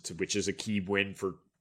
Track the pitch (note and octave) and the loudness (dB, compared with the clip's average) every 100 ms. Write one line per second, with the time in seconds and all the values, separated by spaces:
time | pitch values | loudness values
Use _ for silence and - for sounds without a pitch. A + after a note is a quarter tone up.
0 | - E2+ F#2 G2+ F#2+ F#2+ - G#2 F#2 G2+ | -6 -4 0 0 0 -2 0 0 2 2
1 | G2 F#2 F#2+ F2 _ _ | 2 0 -4 -4 _ _